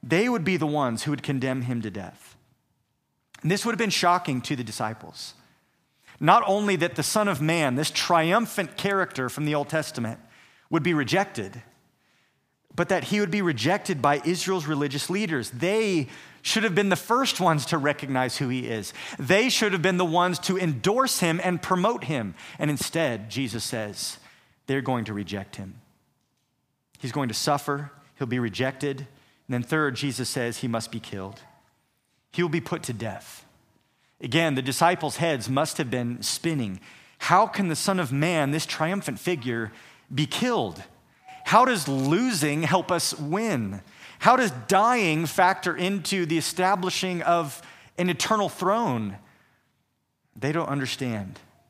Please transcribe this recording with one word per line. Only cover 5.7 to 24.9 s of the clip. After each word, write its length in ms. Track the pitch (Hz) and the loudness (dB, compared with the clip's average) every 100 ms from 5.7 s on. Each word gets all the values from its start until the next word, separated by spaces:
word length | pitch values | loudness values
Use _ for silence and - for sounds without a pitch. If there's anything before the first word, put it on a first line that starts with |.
| _ _ _ _ - | _ _ _ _ 0
Not 220 | 151 214 226 | 6 6 6
only 300 | 202 208 185 | 2 2 2
that 200 | 170 - | 0 0
the 60 | |
Son 260 | 147 220 208 | 0 2 0
of 120 | 151 | 0
Man, 360 | 156 170 147 123 | 0 2 2 0
this 140 | 151 | -2
triumphant 880 | - - 170 160 196 233 - 170 - | -2 2 4 6 2 2 -4 -6 -4
character 520 | 196 196 180 - 127 | -2 0 -2 -2 -6
from 180 | - 151 | -2 -2
the 80 | |
Old 140 | 151 143 | 0 0
Testament, 500 | 160 147 - 113 - - - - _ _ | -2 -4 -4 -6 -6 -16 -20 -20 _ _
would 140 | 160 | 0
be 100 | 151 | 2
rejected, 680 | 160 123 175 196 - 98 120 - _ _ _ _ _ _ _ _ _ _ | 2 2 2 0 -4 -8 -10 -20 _ _ _ _ _ _ _ _ _ _
but 140 | - 170 | -4 0
that 160 | 185 | 0
he 160 | - 208 | 0 0
would 100 | 208 | 0
be 100 | 208 | 0
rejected 600 | 180 131 120 202 202 165 | 0 0 2 0 0 0
by 180 | 143 143 | 2 2
Israel's 420 | 151 175 180 190 147 | 0 -2 0 -2 0
religious 420 | 151 147 139 - | -2 -2 -4 -2
leaders. 420 | 185 208 156 110 | -2 0 -2 -4
They 580 | 123 170 214 220 180 131 - - - | -4 0 2 2 0 -2 -8 -20 -12
should 220 | - 226 | -2 0
have 100 | 214 | 2
been 140 | 180 202 | 2 4
the 80 | 185 | 2
first 440 | - 233 269 - | 2 2 2 2
ones 240 | 175 156 127 | 4 2 2
to 120 | 165 | 0
recognize 580 | 139 143 139 131 127 - | 2 0 0 0 0 0
who 120 | 135 | -2
he 180 | 127 120 | -2 -2
is. 260 | 113 98 - - - | -6 -6 -12 -14 -10
They 300 | 127 190 254 | 2 4 4
should 240 | - 214 | 4 2
have 80 | 185 | 2
been 160 | 175 185 | 2 2
the 80 | |
ones 340 | 180 165 180 175 | 2 4 2 0
to 180 | - 185 | -2 0
endorse 640 | 180 135 185 226 262 - | 0 0 2 2 2 2
him 200 | 175 165 | 2 2
and 200 | 180 175 | 0 -2
promote 420 | - 185 196 240 | 0 2 2 0
him. 300 | - 151 104 82 - - | -2 -4 -4 -8 -16 -4
And 120 | 147 | -2
instead, 600 | 139 - 165 156 117 107 | -2 -2 0 0 -2 -6
Jesus 340 | 104 135 113 | -4 -4 -4
says, 540 | - 120 107 95 - - - - _ _ - | -6 -6 -6 -8 -10 -10 -20 -20 _ _ -4
they're 160 | 139 | -2
going 240 | 127 | 0